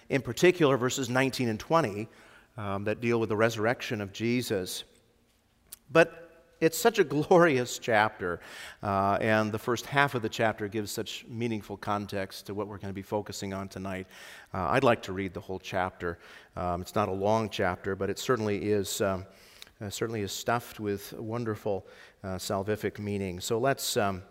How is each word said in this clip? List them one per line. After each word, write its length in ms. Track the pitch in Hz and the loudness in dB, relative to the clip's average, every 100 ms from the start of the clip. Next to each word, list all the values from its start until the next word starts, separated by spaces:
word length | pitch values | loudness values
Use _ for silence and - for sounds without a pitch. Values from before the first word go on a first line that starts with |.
| - | -4
in 140 | 135 | -2
particular 560 | 123 117 175 180 147 131 | -2 4 6 8 6 6
verses 320 | 127 131 123 | 2 0 0
nineteen 400 | 127 135 131 120 | 2 2 2 0
and 100 | 110 | -2
twenty, 480 | - 160 131 101 113 - - - _ - | 2 2 2 -2 -8 -14 -20 -20 _ -10
um, 300 | 101 98 101 | -4 -2 -2
that 160 | 107 | 0
deal 180 | 117 117 | 2 2
with 80 | 110 | 2
the 80 | 107 | 4
resurrection 640 | 113 110 110 127 - 113 | 2 4 0 0 -2 -4
of 140 | 98 | -4
Jesus. 720 | 95 117 123 120 104 92 - - _ _ _ _ _ _ _ _ - - | -2 0 0 0 -2 -2 -8 -12 _ _ _ _ _ _ _ _ -20 2
But 300 | 160 170 - - - _ _ | 6 6 2 -20 -20 _ _
it's 160 | 160 - | 0 4
such 200 | 233 220 | 4 4
a 60 | |
glorious 720 | 151 143 147 180 170 127 120 - | 2 0 6 8 8 6 0 -4
chapter, 640 | - 107 107 - 90 85 - - - - | 2 4 4 2 -4 -6 -8 -16 -16 -6
uh, 360 | 110 98 98 101 | -2 2 2 2
and 320 | 113 110 107 | 4 2 2
the 80 | 107 | -2
first 260 | - 117 - | -2 -4 0
half 300 | 139 139 127 | 2 2 0
of 60 | |
the 80 | 107 | -4
chapter 400 | - 113 104 104 | 0 0 0 -4
gives 220 | 110 104 | -4 -6
such 340 | - 101 - - | -6 -8 -10 -10
meaningful 480 | 113 120 110 98 101 | -6 -4 -4 -6 -8
context 680 | - 101 101 101 95 - - | -4 -4 -4 -6 -6 -10 -10
to 80 | |
what 140 | 101 104 | -8 -6
we're 100 | 101 | -8
gonna 160 | 98 | -10
be 80 | 95 | -10
focusing 520 | 98 107 101 98 101 | -4 -4 -4 -8 -6
on 140 | 98 98 | -6 -8
tonight. 400 | 98 95 92 95 - - - - | -10 -8 -8 -10 -16 -20 -20 -10
Uh, 160 | 95 82 | -4 0
I'd 140 | 123 | 4
like 180 | 131 98 | 4 4
to 80 | - | 0
read 220 | 95 95 | -6 -4
the 80 | 90 | -6
whole 180 | - 95 | -8 -10
chapter. 600 | - 95 90 - 87 85 - - - - | -4 -2 -2 -2 -6 -6 -12 -20 -14 -6
Um, 260 | 87 87 | -4 -4
it's 140 | 90 110 | -2 -2
not 140 | 101 | 0
a 40 | |
long 360 | 95 101 110 110 | 0 2 2 0
chapter, 480 | - 95 90 98 95 | 0 0 0 -4 -2
but 120 | 98 | -4
it 80 | 98 | -2
certainly 540 | - 123 107 101 104 | 0 0 0 0 2
is, 300 | 104 95 - | 0 0 0
um, 240 | 101 95 92 - - - - - | 0 0 -6 -18 -20 -20 -20 -12
uh, 80 | 104 | -10
certainly 320 | - 113 113 | -6 -4 -2
is 100 | 98 | -4
stuffed 480 | - - 117 - - | -4 0 -2 -2 -6
with 320 | 104 98 - | -4 -4 -6
wonderful, 720 | 117 113 117 113 104 110 95 - - - _ | -10 -6 -4 -4 -4 -4 -4 -6 -20 -20 _
uh, 140 | 98 92 | -8 -8
salvific 600 | - 101 98 104 104 - | -2 -2 -2 -2 -4 -4
meaning. 440 | 104 101 98 90 | -4 -4 -4 -6
So 180 | - 113 | -4 0
let's, 380 | 131 135 - 123 | 0 0 -2 0
um, 260 | 101 92 - | 0 -2 -8